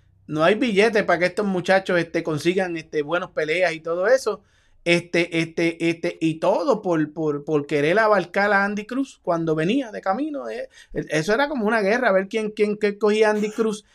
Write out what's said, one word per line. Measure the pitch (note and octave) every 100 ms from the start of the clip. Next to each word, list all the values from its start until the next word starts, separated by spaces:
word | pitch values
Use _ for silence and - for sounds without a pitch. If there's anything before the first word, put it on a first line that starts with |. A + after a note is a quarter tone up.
| _ _ -
no | D#3
hay | E3
billete | G#3+ B3 F#3+ A3+ G#3
para | F#3 E3+
que |
estos | F3+ G#3+ G3+
muchachos, | F3+ F3 F#3+ F#3+ F3+
este, | E3 E3
consigan, | E3 D3 E3 F#3 F3+ E3
este, | D#3 D#3
buenas | D3 F3 F3+
peleas | E3 D3+ E3+ F3
y | D#3+
todo | E3 F3 G3+
eso, | C4 A3 G3 _ _ _ _
este, | E3+ E3+ F3 F3 E3+ E3
este, | E3 F3 E3+ E3 E3+
este, | E3 E3+ -
y | D#3+ D#3+
todo | F3 A3+ E3+ G#3
por, | F#3+ E3 D3+
por, | D#3+ D3+ C#3+
por | D3 D3 C#3+
querer | D3 D3+ G3+
abarcar | G#3+ G3+ E3 G3 G3+
a | G3
Andy | G3+ G#3 G#3
Cruz | B3+ C4+ -
cuando | F#3 E3+ E3 D#3
venía | E3+ C#4 A#3
de | G3
camino, | F#3+ A#3 D#4 C#4 A#3
eh, | A3+ C3 - -
eso | - C#3+ D#3 D#3+
era | A#3 C#4+
como | C#4 G#3
una | A#3
guerra, | G3 A#3+ A#3
a |
ver | F#3+ G3
quién, | A3 G#3+
quién, | G#3 G#3 G#3
qué | G#3 G3+
cogía | G#3 G#3+ G#3+
Andy | G#3+ G#3+
Cruz, | A#3 A3 G3+ -